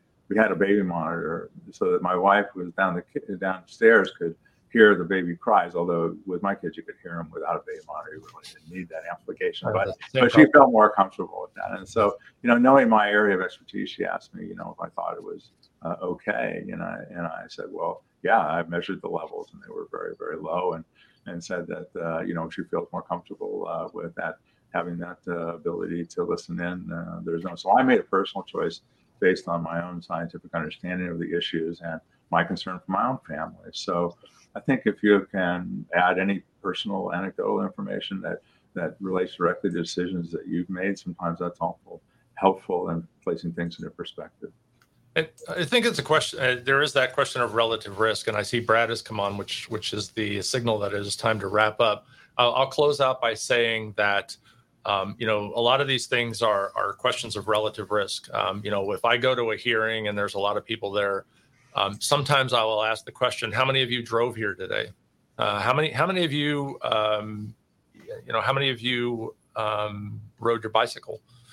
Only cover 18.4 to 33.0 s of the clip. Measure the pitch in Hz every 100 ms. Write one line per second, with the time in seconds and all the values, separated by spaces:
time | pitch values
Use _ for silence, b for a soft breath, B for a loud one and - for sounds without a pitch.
18.4 | 76 85 80 87 - 90 87 85 82 87
19.4 | 85 - - 50 50 50 50 - - 80
20.4 | 82 87 90 82 - b b b - 87
21.4 | - 90 85 82 87 - 82 82 - 85
22.4 | 82 - 82 85 87 90 - 90 - -
23.4 | 92 95 87 82 - - 85 - 82 -
24.4 | _ _ _ 85 85 87 87 90 - 85
25.4 | 85 82 85 87 87 85 85 - 87 87
26.4 | - 87 87 90 87 82 85 85 87 85
27.4 | 90 85 95 117 131 113 - 95 98 98
28.4 | - 85 82 - _ _ _ _ 92 92
29.4 | - 85 82 85 87 87 - 82 85 87
30.4 | - 85 78 - 90 90 90 85 85 85
31.4 | 85 82 82 85 82 80 - _ _ 85
32.4 | 85 92 - 90 - 95